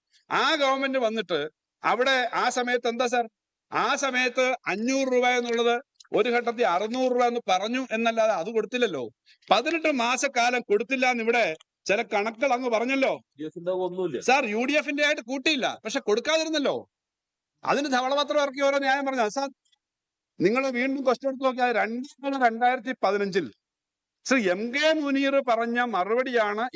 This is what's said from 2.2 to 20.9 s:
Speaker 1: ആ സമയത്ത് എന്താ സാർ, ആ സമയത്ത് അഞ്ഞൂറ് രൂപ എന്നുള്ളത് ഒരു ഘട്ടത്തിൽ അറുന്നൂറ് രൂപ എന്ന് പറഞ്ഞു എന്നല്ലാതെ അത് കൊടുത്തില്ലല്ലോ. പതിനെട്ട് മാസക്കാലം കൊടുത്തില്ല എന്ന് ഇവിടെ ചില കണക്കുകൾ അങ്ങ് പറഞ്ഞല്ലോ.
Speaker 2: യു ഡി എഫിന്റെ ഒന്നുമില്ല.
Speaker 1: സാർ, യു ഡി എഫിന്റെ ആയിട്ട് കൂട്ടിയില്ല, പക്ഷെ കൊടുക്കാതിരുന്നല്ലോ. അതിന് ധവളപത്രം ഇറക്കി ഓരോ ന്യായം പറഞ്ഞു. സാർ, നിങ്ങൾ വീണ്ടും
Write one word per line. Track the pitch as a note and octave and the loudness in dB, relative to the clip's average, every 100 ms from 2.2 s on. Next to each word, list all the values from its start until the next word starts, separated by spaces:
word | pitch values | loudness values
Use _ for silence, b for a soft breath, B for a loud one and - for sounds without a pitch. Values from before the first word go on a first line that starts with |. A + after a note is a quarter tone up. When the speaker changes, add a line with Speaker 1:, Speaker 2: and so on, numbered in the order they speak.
| B3 E3+ | 0 0
Speaker 1:
ആ | A#3 B3+ | 0 0
സമയത്ത് | B3 B3 B3 | -2 -2 -2
എന്താ | A#3 B3 | -2 0
സാർ, | A#3+ A3+ - _ _ _ | 0 -2 -8 _ _ _
ആ | D3 G#3 C4+ | -2 0 0
സമയത്ത് | C4+ B3+ B3+ B3 B3+ B3+ - | 0 0 0 0 0 0 -4
അഞ്ഞൂറ് | F#3+ A#3 C4+ C4 | -4 0 0 2
രൂപ | B3 B3 B3 | 2 4 2
എന്നുള്ളത് | A#3+ A#3 A#3 A#3+ - _ _ F3+ | 0 0 0 0 -4 _ _ 0
ഒരു | A#3+ A#3+ | 2 2
ഘട്ടത്തിൽ | A#3 A3+ G#3+ F3 | 0 0 2 2
അറുന്നൂറ് | G#3+ B3 B3+ B3 | 0 0 0 2
രൂപ | A#3+ | 2
എന്ന് | A#3+ G3 | 0 0
പറഞ്ഞു | F#3 G#3+ B3+ B3+ A3 | 0 0 -4 -4 -2
എന്നല്ലാതെ | A#3 A3+ A3 F#3+ | 0 2 2 0
അത് | E3+ A3+ | -2 -2
കൊടുത്തില്ലല്ലോ. | G3+ B3 A#3 D3 A2+ - _ b b | -2 -2 -2 -2 -8 -12 _ b b
പതിനെട്ട് | G3 C4 E4 D#4+ C4+ | 2 2 0 0 0
മാസക്കാലം | A#3 B3+ C#4 B3 A#3+ B3 - | 0 0 -2 0 0 0 0
കൊടുത്തില്ല | G#3 A3+ C4 B3+ | -2 0 0 0
എന്ന് | A#3+ A3 | 0 0
ഇവിടെ | A#3+ G3 D#3 _ _ - | 2 0 -2 _ _ -2
ചില | G3+ G#3+ | -2 0
കണക്കുകൾ | G#3+ G#3+ A3+ C4+ B3 | -2 -2 0 0 0
അങ്ങ് | B3+ A3 | 0 0
പറഞ്ഞല്ലോ. | A#3+ C4+ B3+ D#3 - - | 0 2 0 -2 -8 -12
Speaker 2:
യു | |
ഡി | D3+ | -12
എഫിന്റെ | F3 E3+ F#3 F3+ | -8 -4 -2 -2
ഒന്നുമില്ല. | F3+ F3+ A#2+ - | -2 -4 -2 2
Speaker 1:
സാർ, | C4+ B3 | 2 2
യു | G#3 B3+ | -2 0
ഡി | D4 | 0
എഫിന്റെ | C4+ C#4+ D4 | -2 0 0
ആയിട്ട് | D4+ A3+ | 0 -4
കൂട്ടിയില്ല, | C4+ D#4+ D4 F3 A#2 A3 | -4 0 0 -2 -4 -6
പക്ഷെ | F3+ - | -4 0
കൊടുക്കാതിരുന്നല്ലോ. | G#3+ C4 D#4+ D#4+ D#4 B3+ B2+ - _ _ _ _ _ _ _ | 0 2 0 0 0 0 -2 -6 _ _ _ _ _ _ _
അതിന് | - G#3 C#4+ B3+ | -2 0 0 0
ധവളപത്രം | B3+ C#4+ C#4+ D4 | 0 0 0 0
ഇറക്കി | C#4+ C4 C#4 | 0 0 0
ഓരോ | C#4 C4+ | 2 0
ന്യായം | C#4 C4+ | 0 0
പറഞ്ഞു. | C4 G#3+ C4+ | -2 -2 -2
സാർ, | C#4 - _ _ _ _ _ _ _ _ | -6 -10 _ _ _ _ _ _ _ _
നിങ്ങൾ | E3 B3 C4+ B3 | 0 2 0 -2
വീണ്ടും | C4+ | -2